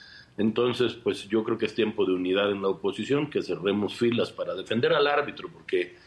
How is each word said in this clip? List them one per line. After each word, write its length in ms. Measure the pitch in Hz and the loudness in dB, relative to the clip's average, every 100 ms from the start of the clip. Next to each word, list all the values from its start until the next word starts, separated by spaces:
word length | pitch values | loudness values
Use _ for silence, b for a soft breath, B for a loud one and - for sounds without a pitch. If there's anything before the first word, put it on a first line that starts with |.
| B B B - | B B B -2
Entonces, 560 | 107 113 123 120 117 | 0 2 2 2 0
pues 340 | - 104 92 - | 0 -4 -4 0
yo 160 | 110 | 0
creo 140 | 110 110 | 0 -2
que 80 | 107 | -2
es 80 | |
tiempo 320 | - 107 104 92 | 0 0 2 2
de 80 | |
unidad 360 | 90 90 98 101 | 2 2 2 2
en 120 | 101 | 0
la 60 | 95 | -2
oposición, 600 | 92 196 - 110 139 151 | -2 -4 -2 -2 -2 0
que 140 | 98 | -4
cerremos 520 | - 82 95 101 95 | -4 -2 0 0 0
filas 380 | - 120 117 90 | 0 0 2 -2
para 220 | - 87 | -4 -6
defender 400 | 90 - 113 151 | -6 -4 0 2
al 120 | 156 143 | 4 4
árbitro, 440 | 143 113 - 90 | 2 -2 -6 -14
porque 420 | 82 - 92 87 B | -14 -2 -2 -2 B